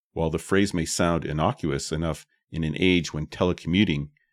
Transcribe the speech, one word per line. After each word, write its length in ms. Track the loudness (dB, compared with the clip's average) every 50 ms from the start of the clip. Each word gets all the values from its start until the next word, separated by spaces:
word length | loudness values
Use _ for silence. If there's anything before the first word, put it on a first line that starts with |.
| _ _
While 200 | -4 -2 -2 0
the 60 | -2 -4
phrase 340 | -2 0 2 2 2 2 0
may 100 | -2 -2
sound 400 | -2 -2 0 2 2 2 0 -2
innocuous 720 | -2 -2 0 0 0 0 -2 -2 -2 -2 -2 -4 -4 -4
enough 320 | -2 -2 -2 -4 -6 -10 _ _ _ _ _
in 140 | -6 -4 -4
an 100 | -4 -2
age 360 | 2 4 4 4 4 2 0 -4
when 140 | -6 -8
telecommuting 840 | -6 -2 0 0 0 0 -2 -2 0 2 4 4 4 2 -2 -4 -8 _ _ _ _